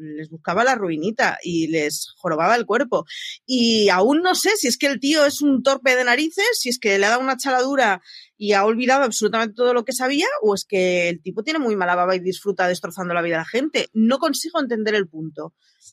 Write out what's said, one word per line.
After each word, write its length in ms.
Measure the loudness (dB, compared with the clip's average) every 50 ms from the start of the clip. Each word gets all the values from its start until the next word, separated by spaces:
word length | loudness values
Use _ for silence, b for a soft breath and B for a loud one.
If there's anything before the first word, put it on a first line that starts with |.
les 300 | -14 -14 -12 -12 -12 -14
buscaba 340 | -16 -10 -6 -2 0 0 2
la 100 | 2 0
ruinita 640 | 0 -2 -4 -4 -4 -4 -4 -2 0 0 0 -2 -4
y 240 | -6 -4 -2 -2 -2
les 480 | 0 0 -2 -2 -2 -4 -8 -12 -14 -12
jorobaba 400 | _ -6 -4 -2 0 2 2 2
el 80 | 0 0
cuerpo, 400 | 0 0 0 0 0 -2 -2 -4 B B B B B B B _
y 460 | -4 0 2 2 2 4 4 4 4
aún 320 | 4 4 4 4 4 2
no 120 | 2 0 0
sé 220 | 2 2 0 0
si 100 | 0 0 -2
es 100 | 0 0
que 80 | 0
el 120 | 0 0 0
tío 280 | 0 0 2 4 4
es 160 | 2 2 0
un 200 | 2 2 2 2
torpe 320 | 2 0 0 2 2 2 2
de 100 | 2 2
narices, 540 | 2 2 2 0 -2 -2 0 0 2 0 0
si 120 | -2 -4
es 80 | -4 -2
que 200 | 0 2 2 4
le 60 | 4
ha 60 | 2
dado 100 | 2 2
una 160 | 0 -2 -2
chaladura 640 | -2 -2 0 0 0 0 0 2 2 2 2 2 -2 B B B B B B _ -4
y 120 | 0 2
ha 120 | 2 4 4
olvidado 380 | 2 2 2 2 2 2 2
absolutamente 540 | 2 0 0 -2 -2 0 0 0 -2 -2 -2
todo 180 | 0 0 2 2
lo 100 | 0 -2
que 80 | -4
sabía, 360 | -4 -2 -2 0 0 0 0 -2 -2 0
o 120 | 0 0 0
es 100 | 0 -2
que 440 | -4 -2 0 2 2 2 0 0 -2
el 120 | -4 -6
tipo 220 | -8 -8 -8 -6
tiene 160 | -6 -4 -4 -2
muy 160 | -2 0 0
mala 220 | 0 0 0 0
baba 180 | 2 2 0 0
y 60 | 0
disfruta 480 | -2 -4 -6 -4 -4 -4 -2 0 0 0
destrozando 440 | -2 -2 -6 -10 -8 -8 -6 -4
la 80 | -2 -2
vida 140 | -2 -2 -2
a 40 | -4
la 40 | -4
gente. 440 | -4 -4 -2 -2 -2 -2 -4 -4 -2 0
No 240 | 2 2 2 2 2
consigo 400 | 0 -2 -2 -4 -6 -4 -4 -4
entender 340 | -2 -2 -2 -2 -2 0 0
el 140 | 0 -2 -4
punto. 460 | -8 -10 -12 -10 -10 -12 -14 -14 -16 b b b b b b b